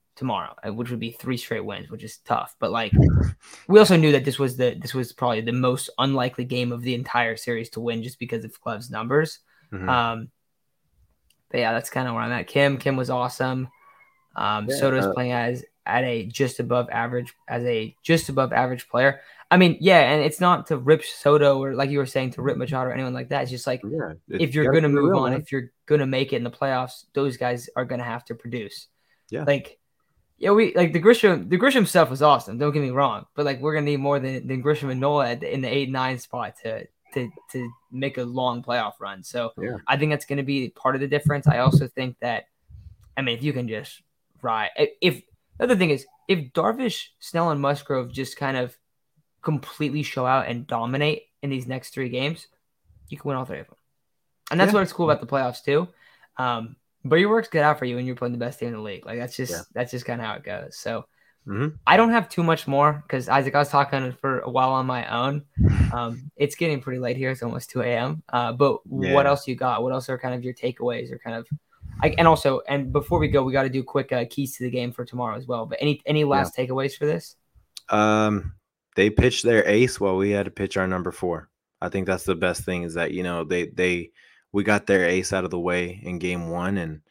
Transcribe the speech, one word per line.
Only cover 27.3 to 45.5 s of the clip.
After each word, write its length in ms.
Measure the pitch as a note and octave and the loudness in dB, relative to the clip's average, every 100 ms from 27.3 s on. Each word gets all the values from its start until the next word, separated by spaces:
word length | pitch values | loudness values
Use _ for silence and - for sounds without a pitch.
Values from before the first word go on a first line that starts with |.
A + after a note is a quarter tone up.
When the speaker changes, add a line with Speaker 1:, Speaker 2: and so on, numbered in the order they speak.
| A#2+ | 0
Speaker 1:
guys 320 | B2 B2 A#2+ | -2 -4 -6
are 100 | B2+ | -6
gonna 200 | B2 B2 | -4 -6
have 200 | A#2+ A#2 - | -6 -8 -10
to 100 | A#2+ | -12
produce. 500 | A#2+ A#2+ G2+ - - _ _ _ - | -10 -10 -10 -14 -20 _ _ _ -10
Speaker 2:
Yeah. 120 | B2+ | -4
Speaker 1:
Like, 360 | C#3+ C#3 - - _ _ _ _ _ - | 0 0 -2 -20 _ _ _ _ _ -2
yeah, 140 | G3 | 4
we, 200 | G#3 G#3+ | 6 6
like, 180 | F3+ E3+ | 4 4
the 80 | E3+ | 6
Grisham, 500 | G3 A#3+ G#3 E3+ F2+ | 6 8 6 4 2
the 80 | F3+ | 2
Grisham 260 | C4+ C4+ | 4 4
stuff 260 | F#3+ F3+ C#3 | 4 4 4
was 120 | C3 | 4
awesome. 360 | D3 C#3 - A#2 | 4 4 2 -2
Don't 120 | D3 | 0
get 100 | D3 | 0
me 100 | C3+ | -2
wrong, 360 | B2+ C3+ G#2+ - | 0 0 0 -8
but, 100 | - | -4
like, 160 | A2+ B2 | -4 -2
we're 140 | D3 | -2
gonna 120 | D3+ D3 | 0 0
need 100 | C#3+ | 0
more 240 | C#3 C#3+ | 0 0
than, 260 | C3 C3 B2+ | -2 -6 -6
than 160 | C3 | -2
Grisham 300 | C#3 D3+ C#3 | 0 0 -2
and 80 | C3 | -2
Nola 300 | C#3 D3 A#2+ | 0 2 0
at 100 | C3+ | -2
the, 120 | - | -4
in 100 | C#3 | -4
the 60 | B2+ | -2
eight 220 | C#3 C3 | -2 -2
nine 300 | C3 C3 B2 | -2 -2 -4
spot 340 | - B2 G#2 - | -8 -8 -8 -8
to, 240 | A2+ A2 - _ _ | -8 -8 -12 _ _
to, 140 | C3+ A#2+ - _ | -6 -6 -10 _
to 180 | C3 A#2+ - _ | -10 -10 -12 _
make 280 | B2+ C#3 C3+ | -6 -6 -4
a 40 | |
long 400 | A#2+ B2+ B2+ A#2+ | -6 -2 -2 -2
playoff 300 | A#2+ A#2+ G#2 - | -4 -4 -4 -6
run. 240 | G2 F#2+ | -12 -12
So 280 | - A#2+ A2+ - | -10 -6 -6 -6
Speaker 2:
Yeah. 200 | G#2 G#2+ - | -8 -6 -2
Speaker 1:
I 80 | C3+ | 0
think 160 | D3+ | 2
that's 140 | D3 - | -2 -4
gonna 180 | C#3+ | -6
be 240 | C3+ C#3 B2 | -2 -4 -4
part 240 | - C3 | -4 -2
of 60 | C3+ | 0
the 80 | C#3 | 0
difference. 400 | C#3+ D3 C#3+ D3 | 0 0 2 2
I 100 | A#2+ | 4
also 300 | C3 D3+ C3 | 4 4 2
think 280 | - B2+ - | -6 -8 -6
that, 240 | A#2+ A2+ - _ _ - - - - - | -6 -6 -8 _ _ -20 -20 -20 -14 -6
I 60 | |
mean, 140 | C3 A#2 | -4 -2
if 60 | |
you 100 | C#3+ | -2
can 140 | B2+ A#2+ | -2 -4
just 360 | G#2+ - - _ _ _ _ | -6 -10 -18 _ _ _ _
ride, 300 | A#2+ A2 G#2 - | -4 -2 -2 0
i-, 140 | D3 - | 0 2
if, 220 | F3 - _ _ _ | 0 0 _ _ _